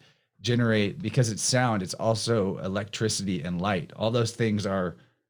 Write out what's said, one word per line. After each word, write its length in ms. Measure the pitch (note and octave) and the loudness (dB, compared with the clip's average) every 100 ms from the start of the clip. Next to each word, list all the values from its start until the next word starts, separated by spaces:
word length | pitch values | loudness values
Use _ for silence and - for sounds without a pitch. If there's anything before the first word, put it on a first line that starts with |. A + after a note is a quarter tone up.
| - _ _ _ | -16 _ _ _
generate, 600 | G2 A#2+ A#2 G#2+ G#2 - | 0 2 4 4 2 -2
because 300 | G#2+ C#3+ A2+ | -2 2 2
it's 120 | G2+ | 0
sound, 380 | - B2+ B2+ G#2+ | 0 2 2 0
it's 100 | F#2 | -2
also 640 | - A2+ A2 - A#2 F#2+ - | -2 0 0 2 2 0 -2
electricity 840 | F#2+ G2 G2+ - A2 - G2 F2+ | -4 -4 -4 -2 -2 0 -2 -2
and 180 | F2 F2 | -2 -2
light. 320 | F#2+ F#2+ D2 - | 0 -2 -4 -4
All 160 | G#2+ | 0
those 200 | A#2+ A2+ | 2 0
things 340 | - A2+ G#2 G2+ | 0 0 0 0
are 320 | F#2+ F2+ E2 _ _ _ | -2 -2 -6 _ _ _